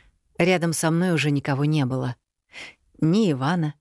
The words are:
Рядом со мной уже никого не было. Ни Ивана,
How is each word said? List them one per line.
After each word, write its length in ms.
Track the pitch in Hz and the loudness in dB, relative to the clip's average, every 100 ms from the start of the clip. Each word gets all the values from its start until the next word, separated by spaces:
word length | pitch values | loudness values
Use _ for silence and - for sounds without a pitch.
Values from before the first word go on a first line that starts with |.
| _ _ _ - | _ _ _ -2
Рядом 360 | 175 180 170 | 0 2 0
со 180 | 156 160 | 0 0
мной 220 | 165 185 | 2 2
уже 180 | 160 147 | 0 0
никого 340 | 143 151 135 | 0 -2 -2
не 220 | 147 156 127 | 0 0 0
было. 300 | 131 127 - _ _ _ - - - _ _ | -2 -6 -8 _ _ _ -20 -20 -20 _ _
Ни 300 | 156 196 208 | 2 2 2
Ивана, 440 | 131 135 180 151 - | 0 -2 -2 -4 -6